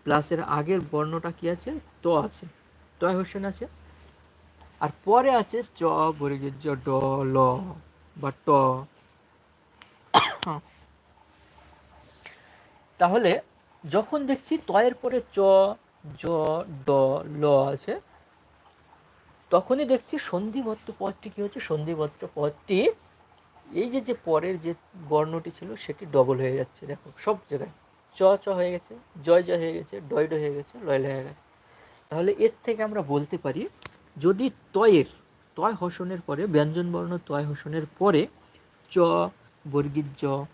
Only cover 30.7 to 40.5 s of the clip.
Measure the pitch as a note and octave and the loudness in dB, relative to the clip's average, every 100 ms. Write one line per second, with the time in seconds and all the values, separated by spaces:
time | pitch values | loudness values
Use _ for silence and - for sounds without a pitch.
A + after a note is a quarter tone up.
30.7 | A#3+ F#3+ C#3 C3+ C3+ C3+ D3 _ _ _ | -12 -2 -2 0 -6 -10 -16 _ _ _
31.7 | _ - _ _ D3+ F#3 G3+ A3+ - - | _ -20 _ _ -2 0 2 2 0 -8
32.7 | A3 G#3+ G#3 D3 C#3+ D3 F3 C#3 C3+ D#4 | -4 -4 -4 -2 -2 -2 -6 -6 -6 -8
33.7 | _ - _ _ - D#3+ F#3+ C4 - _ | _ -20 _ _ -2 2 2 0 -4 _
34.7 | F#3+ A3 F3+ C3 - _ _ _ - F#3+ | 2 6 6 4 -4 _ _ _ -4 -2
35.7 | G#3+ F3+ F3 F3+ F#3 - C#3+ G3 D3 D3 | -2 -6 -6 -8 -8 -6 -4 2 2 2
36.7 | D#3+ F3 E3+ F3 F3 - C#3+ D3 D3 - | 0 -4 -4 -4 -8 -4 -4 -4 -6 -6
37.7 | D#3 D3+ - G#3 E3 F3+ _ _ _ _ | -6 -8 0 4 4 2 _ _ _ _
38.7 | _ _ F#3 E3+ E3+ F3 - _ _ D3+ | _ _ 2 4 4 0 -4 _ _ -4
39.7 | C#3 C#3+ C#3+ D3 C#3 C#3+ C#3 C#3+ | -2 -2 -4 -6 -6 -4 -4 -6